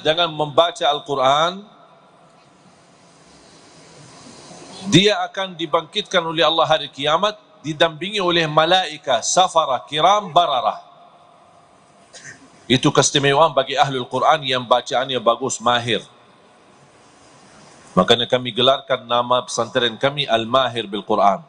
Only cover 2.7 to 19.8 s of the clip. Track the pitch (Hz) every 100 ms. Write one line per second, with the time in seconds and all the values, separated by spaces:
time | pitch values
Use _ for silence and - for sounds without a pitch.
2.7 | _ _ _ _ _ - - 165 - -
3.7 | - - - - - - - - - -
4.7 | - 196 175 202 185 180 190 190 165 160
5.7 | 165 156 214 - 185 165 156 156 165 147
6.7 | 156 143 - 143 165 208 208 _ _ 147
7.7 | 151 165 156 190 208 175 170 156 156 160
8.7 | 185 165 151 143 117 - 175 180 165 147
9.7 | 120 - 151 170 208 196 156 165 131 107
10.7 | 92 - - - - _ _ _ _ _
11.7 | _ _ _ _ - - - - - -
12.7 | 131 151 147 135 147 143 139 160 135 131
13.7 | 135 143 131 120 127 120 156 135 127 120
14.7 | 120 - 127 135 127 110 117 127 - 117
15.7 | 120 117 101 - _ _ _ _ _ _
16.7 | _ _ _ _ _ - - - - -
17.7 | - - - - 117 117 123 123 110 123
18.7 | 135 - 123 117 120 120 123 - - 113
19.7 | 127